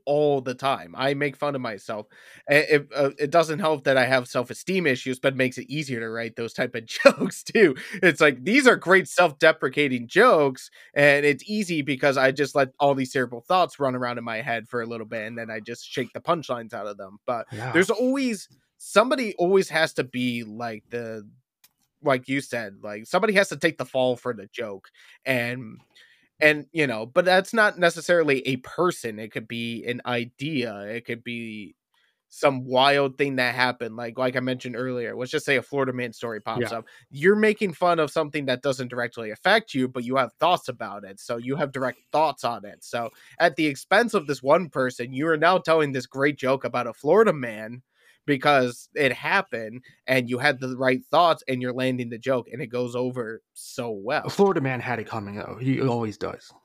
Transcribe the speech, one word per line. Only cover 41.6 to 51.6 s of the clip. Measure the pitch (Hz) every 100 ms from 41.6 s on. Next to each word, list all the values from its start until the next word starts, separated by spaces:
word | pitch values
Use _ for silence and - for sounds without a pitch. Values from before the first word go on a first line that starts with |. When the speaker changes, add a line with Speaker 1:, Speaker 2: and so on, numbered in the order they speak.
| 147
Speaker 1:
direct | 135 127 - _
thoughts | 151 156 - 120
on | 113 101
it. | 95
So, | - 120 117 - - -
at | 170 160
the | 156
expense | 139 - 196 240
of | 208 147
this | 135
one | 135 160 175
person, | 143 131 - 123
you | 131 156
are | 156
now | 165 185
telling | 175 160 147
this | 131 123
great | 135 143 147
joke | 127 135 120
about | 123 117
a |
Florida | 110 139 190 220
man | 156 120 107 110 123 - _ _ _ -
because | 139 147 143 127 117 - -
it | 139
happened, | 123 151 190 - 117 110 120 - _ -
and | 131 120
you | 123
had | 143 131
the | 131 127
right | 131 131 -
thoughts, | 151 170 151 -
and | 127